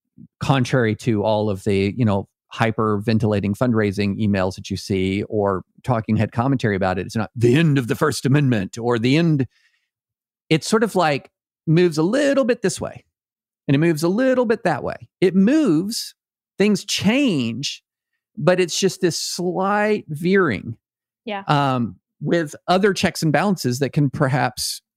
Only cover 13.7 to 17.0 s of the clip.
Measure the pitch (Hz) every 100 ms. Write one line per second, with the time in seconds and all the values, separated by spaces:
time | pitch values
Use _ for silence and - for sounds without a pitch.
13.7 | 139 170 156 165 196 262 254 240 220 180
14.7 | 135 85 - - _ 185 180 196 311 285
15.7 | 156 196 233 - - _ _ _ _ 208
16.7 | 202 - -